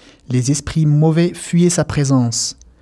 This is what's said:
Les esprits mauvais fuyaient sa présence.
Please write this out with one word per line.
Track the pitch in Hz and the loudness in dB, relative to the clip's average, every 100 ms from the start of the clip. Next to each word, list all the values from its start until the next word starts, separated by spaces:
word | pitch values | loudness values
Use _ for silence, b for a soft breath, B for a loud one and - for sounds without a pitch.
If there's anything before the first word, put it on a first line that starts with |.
| b b b | b b b
Les | 123 120 | -2 -2
esprits | 147 - 165 151 | -4 -4 -2 2
mauvais | 147 160 160 175 | 4 2 2 0
fuyaient | 175 - 170 175 | -2 -4 0 2
sa | 170 | 0
présence. | 151 143 139 135 120 117 - - - b | -2 -2 0 2 0 -2 -6 -10 -20 b